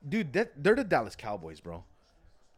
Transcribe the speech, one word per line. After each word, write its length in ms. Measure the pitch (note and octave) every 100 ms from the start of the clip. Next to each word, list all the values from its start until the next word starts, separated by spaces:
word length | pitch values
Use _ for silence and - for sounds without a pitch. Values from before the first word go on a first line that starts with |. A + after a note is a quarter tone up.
| C#3+
dude. 240 | G#3 E3
That, 300 | D3 A3+ -
they're 100 | D#3+
the 80 | B3
Dallas 320 | G#3+ D#3 G#2
Cowboys, 460 | - A2+ G#2 E2 D#2
bro. 240 | F2 E2+ - _ _ _ - - _